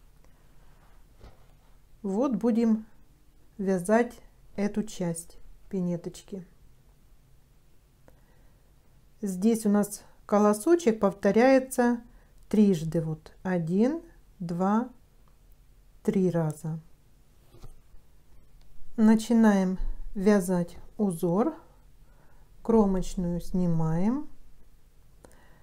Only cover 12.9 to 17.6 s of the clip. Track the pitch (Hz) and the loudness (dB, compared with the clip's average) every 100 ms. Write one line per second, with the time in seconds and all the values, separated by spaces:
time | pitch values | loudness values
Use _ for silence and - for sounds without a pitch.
12.9 | 165 160 156 - - 190 180 160 190 240 | -4 -4 -8 -12 -12 -4 -4 0 0 2
13.9 | 330 - - - - 175 170 185 220 262 | 0 -10 -20 -20 -12 -8 -2 0 0 -2
14.9 | - _ _ - - - - - - - | -12 _ _ -20 -20 -20 -20 -20 -20 -20
15.9 | - - 202 180 170 156 147 160 160 - | -8 -2 0 0 0 -2 -4 -8 -10 -12
16.9 | - _ - _ - - - | -20 _ -20 _ -20 -20 -20